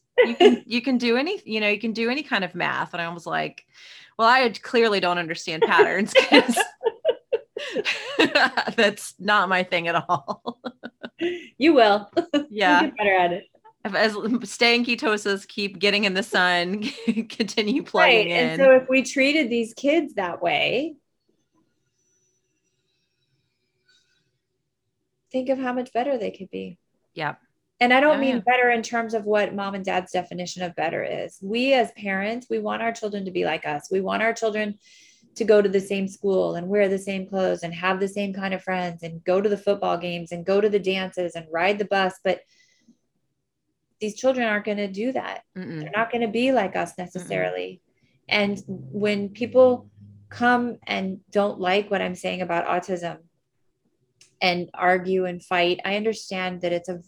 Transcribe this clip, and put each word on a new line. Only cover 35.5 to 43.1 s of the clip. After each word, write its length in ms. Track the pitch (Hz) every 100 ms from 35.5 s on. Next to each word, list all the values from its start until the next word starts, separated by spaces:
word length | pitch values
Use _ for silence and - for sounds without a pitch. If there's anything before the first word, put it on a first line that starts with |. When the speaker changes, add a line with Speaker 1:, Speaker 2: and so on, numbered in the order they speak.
| 208
Speaker 2:
to 60 | 202
the 100 | 196
same 280 | 196 196 190
school 480 | - 202 185 175 170
and 120 | 180
wear 200 | 208 196
the 120 | 190
same 280 | 196 190 190
clothes 360 | 190 185 175
and 100 | 170
have 260 | 170 180 185
the 80 | 196
same 260 | 202 202
kind 200 | 196 190
of 80 | 185
friends 380 | 185 185 180 170
and 220 | 165 165
go 180 | 180 185
to 80 | 208
the 80 | 202
football 400 | 202 196 185 175
games 340 | 175 175 165
and 140 | 175 170
go 160 | 196
to 80 | 208
the 100 | 202
dances 540 | 185 190 185 185 175 170
and 120 | 160
ride 280 | 165 185 208
the 60 | 196
bus. 280 | 190 185 -
But 180 | 190 180 - _ _ _ _ _ _